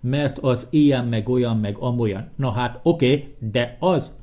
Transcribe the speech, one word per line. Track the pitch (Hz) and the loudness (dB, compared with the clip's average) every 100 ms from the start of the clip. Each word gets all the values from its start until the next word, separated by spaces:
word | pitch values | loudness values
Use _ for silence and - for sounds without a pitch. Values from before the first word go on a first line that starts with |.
mert | 123 139 147 - | -2 0 -2 0
az | 135 120 - | 0 0 2
ilyen, | 156 147 131 120 | 4 6 4 0
meg | 117 113 | -2 0
olyan, | 127 120 110 | 0 2 0
meg | 104 104 | 0 -2
amolyan. | 127 120 113 95 - - | -2 0 0 -2 -8 -4
Na | 135 | -2
hát, | 107 123 - | -2 -4 0
oké, | 165 165 127 143 - - 110 | 0 2 2 2 -2 -10 -4
de | 117 120 - | -2 -2 -2
az, | 180 165 - - | 0 0 -2 -12